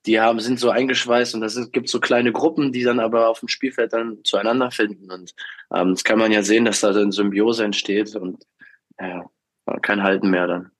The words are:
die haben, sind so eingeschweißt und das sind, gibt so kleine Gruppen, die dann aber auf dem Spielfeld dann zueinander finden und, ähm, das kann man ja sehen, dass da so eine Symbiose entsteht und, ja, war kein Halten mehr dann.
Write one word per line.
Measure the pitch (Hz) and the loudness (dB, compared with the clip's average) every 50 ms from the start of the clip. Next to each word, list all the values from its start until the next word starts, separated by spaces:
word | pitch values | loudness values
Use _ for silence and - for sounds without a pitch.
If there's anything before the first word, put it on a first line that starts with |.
| - | -2
die | - 113 110 | 2 2 4
haben, | 113 117 117 113 | 4 4 2 2
sind | 110 120 127 117 | 0 -2 -2 0
so | 123 120 | 2 2
eingeschweißt | 101 120 131 131 127 123 - 123 120 123 123 120 - | 2 2 2 0 0 -2 0 2 2 2 2 0 -2
und | 110 | -4
das | 110 110 107 | -6 -4 -4
sind, | 123 120 - - | -6 -8 -4 -4
gibt | 127 120 - | -4 -4 -2
so | - 117 | -4 -2
kleine | - - 127 120 120 120 110 | 0 2 2 2 2 2 0
Gruppen, | - - 160 160 - 147 139 123 | 2 0 0 0 2 -2 -2 -2
die | 123 123 | 0 0
dann | 123 120 123 | 0 0 0
aber | 113 113 113 117 117 113 | 0 0 2 2 2 2
auf | 113 - | 2 0
dem | - 117 | -4 -8
Spielfeld | - - - 131 - - 117 113 - | -8 -4 -4 -6 -2 -2 -4 -2 -2
dann | 117 117 113 110 104 - | -4 -4 -4 -8 -8 -6
zueinander | - - 101 101 113 120 131 127 123 | -2 -2 0 0 2 0 0 0 -2
finden | - - 107 101 104 90 95 92 | 0 -2 -2 -2 -2 -8 -14 -16
und, | 92 92 90 87 - - - - - - - - - | -16 -16 -16 -20 -18 -18 -16 -16 -16 -18 -16 -6 -2
ähm, | 90 90 92 92 | 0 2 2 0
das | 92 - | 0 2
kann | - 110 110 | 2 2 4
man | 110 110 110 | 4 4 4
ja | 107 98 | 2 2
sehen, | 95 107 117 117 | 4 4 4 4
dass | 113 101 - | 2 0 2
da | - 104 98 | 0 2 4
so | 104 | 4
eine | 104 104 95 | 2 2 2
Symbiose | 98 101 101 95 98 107 117 117 117 110 | 0 -2 0 2 2 2 2 2 0 0
entsteht | 104 101 - - - 98 104 107 104 - | -2 -2 -4 -4 -2 0 -2 -2 -2 -6
und, | 107 92 92 87 - _ _ _ _ - - _ _ _ _ _ - | -10 -8 -10 -10 -12 _ _ _ _ -20 -20 _ _ _ _ _ -14
ja, | 92 92 90 90 90 - _ _ _ _ _ _ - | -12 -10 -10 -12 -14 -16 _ _ _ _ _ _ -10
war | - - - | -8 -8 -6
kein | - - 104 104 98 | -2 -2 -2 0 0
Halten | 98 98 98 - 98 | 0 0 2 2 2
mehr | 92 90 90 | 2 2 0
dann. | 87 87 90 90 - _ _ | 0 -2 -6 -8 -12 _ _